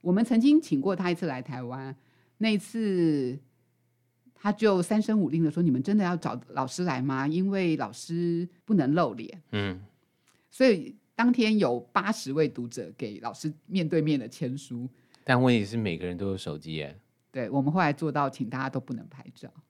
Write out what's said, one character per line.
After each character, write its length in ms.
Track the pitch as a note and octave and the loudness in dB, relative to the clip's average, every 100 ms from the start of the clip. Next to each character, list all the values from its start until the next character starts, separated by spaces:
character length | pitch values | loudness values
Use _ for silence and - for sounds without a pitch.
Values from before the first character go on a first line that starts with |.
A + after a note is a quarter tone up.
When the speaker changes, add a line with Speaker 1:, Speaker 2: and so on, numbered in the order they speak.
Speaker 1:
我 100 | E3+ | 2
们 120 | F#3+ | 2
曾 160 | A3+ A3+ | 4 4
经 220 | C4 D4+ | 6 6
请 180 | D#4+ C#3+ | 4 0
过 160 | D3 F#3 | 0 0
他 160 | F3+ | 0
一 40 | F3 | 0
次 100 | F3 | -2
来 160 | B2+ | -4
台 200 | A#2+ B2+ | -8 -10
湾， 320 | B2 C3 C3+ C3+ _ _ _ _ | -8 -10 -10 -14 _ _ _ _
那 120 | A3 | 0
一 80 | G#3 | 0
次 800 | - A3+ A3 F#3 E3 D3 B2 C#3 _ _ _ _ _ _ _ _ _ | -2 -4 0 2 2 2 -2 -6 _ _ _ _ _ _ _ _ _
他 180 | _ G#3 | _ -4
就 300 | G#3 G#3+ F#3+ | 2 4 4
三 200 | E3+ G#3+ | 2 0
声 180 | G#3 A3 | 2 2
五 100 | E3 | 2
令 140 | D#3+ | 2
的 80 | D#3+ | 0
说 100 | D3+ | 2
：“你 60 | F3 | 2
们 140 | B2+ | 2
真 140 | C3 G#3 | 2 2
的 60 | |
要 120 | F3+ F3 | 2 -2
找 240 | C#3 A#2+ - | -4 -6 -6
老 160 | - C3 | -6 -4
师 180 | - | -2
来 180 | F3+ B2+ | -2 -2
吗？ 260 | C3+ C3 C#3 | -2 -2 0
因 220 | E3 F#3+ | 0 0
为 260 | G3 F3 D#3 | 0 0 0
老 160 | A2 | -4
师 560 | - - E3+ F3 E3+ E3+ _ | -8 -8 -4 -2 -2 -4 _
不 100 | - G#3 | 0 2
能 180 | C3 | 4
露 200 | D#3+ D3 | 2 2
脸。” 280 | F#2 - F#3 _ | -2 -12 -16 _
Speaker 2:
嗯。 300 | G#2 G2+ F#2 G2 _ _ _ _ _ _ | -4 -2 -6 -14 _ _ _ _ _ _
Speaker 1:
所 160 | - C4 | 2 4
以 300 | F#3+ C3+ - _ - | 4 -2 -16 _ 0
当 160 | A#3+ | 2
天 260 | B3 G#3+ G#3+ | 4 4 4
有 200 | D3+ A#2+ - | 2 0 -2
八 200 | - G3 | -2 -2
十 200 | A3 C#3 | -4 -4
位 160 | C#3+ D3 | 0 0
读 200 | A#2+ A#2+ | -2 -10
者 240 | B2 F2+ G#2+ | -10 -12 -10
给 220 | A2+ G#2 | -10 -8
老 120 | A2+ | -10
师 180 | - D#3 D3+ _ | -8 -10 -10 _
面 200 | F#3 D#3+ | -2 0
对 140 | D#3+ | 0
面 180 | D3+ D3 | 2 0
的 80 | A#2+ | -2
签 300 | - B2+ C#3 | -8 -6 -6
书。 300 | - A#2+ B2+ _ _ _ | -8 -10 -10 _ _ _
Speaker 2:
但 160 | - B2+ | 0 4
问 140 | B2+ | 6
题 120 | A#2+ G2+ | 4 2
是 100 | A#2 | -2
每 220 | G#2+ E2 | -2 -4
个 100 | F2 | -6
人 100 | F2 | -4
都 120 | G2 | -4
有 80 | F#2+ | -4
手 200 | - D2+ | -6 -10
机 180 | D#2+ D#2 | -8 -8
耶。 220 | C#2+ - _ _ _ | -8 -12 _ _ _
Speaker 1:
对， 180 | C3 A2+ | -8 -4
我 120 | C#3 | -2
们 100 | C3+ | 0
后 80 | E3+ | 2
来 140 | D#3+ | 0
做 180 | C#3+ D#3+ | 0 -2
到 180 | C#3+ C#3 | -2 -2
请 200 | - A#2 | -4 -8
大 80 | B2+ | -6
家 120 | C3+ | -6
都 100 | C3+ | -6
不 140 | - | -8
能 120 | A#2+ - | -12 -12
拍 140 | C3 - - | -20 -20 -20
照。 120 | - - _ | -20 -20 _